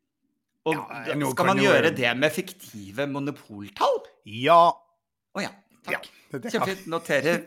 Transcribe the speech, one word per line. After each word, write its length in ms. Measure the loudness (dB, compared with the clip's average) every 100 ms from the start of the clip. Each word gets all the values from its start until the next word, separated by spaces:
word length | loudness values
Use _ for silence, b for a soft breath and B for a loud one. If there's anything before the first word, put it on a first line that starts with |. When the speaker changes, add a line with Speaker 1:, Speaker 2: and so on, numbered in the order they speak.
| _ _ _ _ _ _ -4
Speaker 1:
Og 80 |
Speaker 2:
Ja, 300 | -4 -6 -10 -6
Speaker 1:
da, 100 | -2
Speaker 2:
nå 140 | -2
Speaker 1:
skal 80 | 0
Speaker 2:
kan 100 | 2
Speaker 1:
man 140 | 4
Speaker 2:
jo 80 | 4
Speaker 1:
gjøre 220 | 4 4
det 180 | 2 0 2
med 160 | 0
fiktive 720 | 0 -8 -14 -18 -16 -12 -6 -4
monopoltall? 920 | -4 -6 -8 -14 -14 -14 -2 0 0 -6 _
Speaker 2:
Ja. 340 | -14 -4 6 8 6 2 _ _ _ _ _ -8
Speaker 1:
Å 80 |
ja, 80 | -8 -10 _ _
takk. 100 | -8
Speaker 2:
Ja, 60 | -8 -8 -20 _
det, 100 | -12
det 100 | -6
kan 40 | -2
Speaker 1:
Kjempefint, 320 | -2 -4 -6
noterer. 560 | -6 -2 0 2 -2